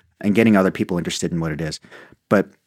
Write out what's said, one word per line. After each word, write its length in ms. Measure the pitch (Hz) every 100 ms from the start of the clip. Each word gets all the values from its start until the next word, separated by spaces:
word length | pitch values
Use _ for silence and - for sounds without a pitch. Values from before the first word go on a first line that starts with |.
| _ -
and 160 | 104 101
getting 220 | 113 104
other 140 | 95
people 260 | - - 87
interested 340 | 82 - 85
in 80 | 85
what 140 | 80
it 80 | 76
is. 180 | 78 - _ - - _ -
But 220 | 104 92 _